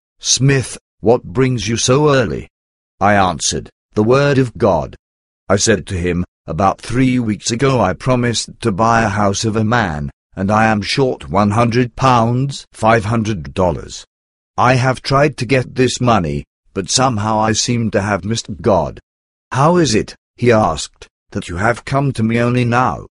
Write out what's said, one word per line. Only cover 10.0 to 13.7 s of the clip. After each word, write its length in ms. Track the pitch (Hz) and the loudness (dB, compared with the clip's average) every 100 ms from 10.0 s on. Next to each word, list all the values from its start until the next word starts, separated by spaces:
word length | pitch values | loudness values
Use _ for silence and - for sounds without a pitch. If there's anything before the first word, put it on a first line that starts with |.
| 71 - _ | -8 -12 _
and 160 | - 98 | -6 0
I 180 | 107 110 | 2 2
am 140 | 107 | 0
short 480 | 98 - 131 - 69 | -2 0 0 -2 -4
one 220 | 90 104 | 0 2
hundred 460 | 107 120 117 123 - | 2 2 2 -2 0
pounds, 680 | 135 120 113 123 139 - - | 2 2 2 0 -2 -6 -14
five 320 | - 110 117 | -2 2 2
hundred 500 | 101 117 107 101 69 | 2 -2 -2 -4 -6
dollars. 520 | 80 90 | -2 0